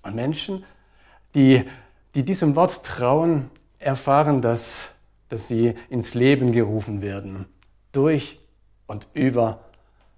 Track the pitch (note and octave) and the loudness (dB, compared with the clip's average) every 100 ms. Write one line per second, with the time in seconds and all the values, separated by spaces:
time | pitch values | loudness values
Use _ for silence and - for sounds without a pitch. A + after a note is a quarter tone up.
0 | - A2 B2+ D#3 - F#3+ F#3+ _ _ _ | -10 -6 -6 -6 -8 -10 -12 _ _ _
1 | _ _ _ C#3+ C3+ B2+ B2+ - - _ | _ _ _ 4 6 6 4 -14 -20 _
2 | _ C#3+ B2+ F#3+ D#3+ C#3+ F3+ - - - | _ -6 -4 0 0 4 2 0 -12 -4
3 | B2 D3 E3+ D#3 B2+ - _ _ D3 C3+ | 0 2 2 -2 -4 -16 _ _ -4 -4
4 | - C#3 D3+ C#3 A#2 A#2 - - - _ | 2 2 4 2 2 -2 -4 -8 -10 _
5 | _ _ _ A2+ - A#2 A#2 A2+ - B2+ | _ _ _ -12 -4 0 0 0 -8 -8
6 | A2 B2 B2+ C#3 B2 A#2 G#2+ G#2+ G#2 G2+ | -6 0 2 4 2 2 0 -2 -6 -8
7 | G2+ G2 F#2+ F#2+ F#2+ _ _ _ _ C#3 | -8 -10 -10 -14 -16 _ _ _ _ 0
8 | D3 D3+ - - _ _ _ _ - G#2 | 2 0 -4 -18 _ _ _ _ -16 -16
9 | - - C3 A#2+ A2+ G#2+ - _ _ _ | -12 -2 0 2 0 -4 -16 _ _ _
10 | _ | _